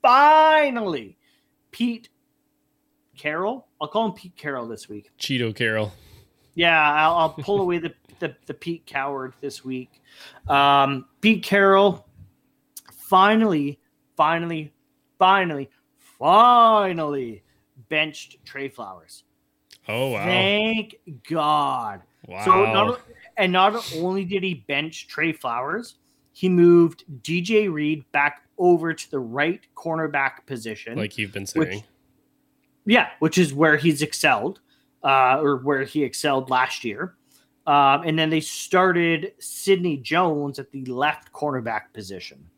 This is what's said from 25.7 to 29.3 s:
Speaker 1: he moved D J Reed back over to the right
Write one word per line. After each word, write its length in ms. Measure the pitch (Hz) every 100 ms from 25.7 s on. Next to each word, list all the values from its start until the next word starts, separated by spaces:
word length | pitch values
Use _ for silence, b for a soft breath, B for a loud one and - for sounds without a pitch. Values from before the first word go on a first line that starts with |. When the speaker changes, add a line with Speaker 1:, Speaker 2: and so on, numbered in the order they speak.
| 190 240 _ _ _ _
Speaker 1:
he 160 | _ 185
moved 560 | 180 175 175 170 - - 135
D 160 | 127 175
J 300 | 180 220 208
Reed 340 | 151 151 156 131
back 300 | 147 143 - _ -
over 360 | 180 175 165
to 180 | 160 -
the 80 | 143
right 420 | 120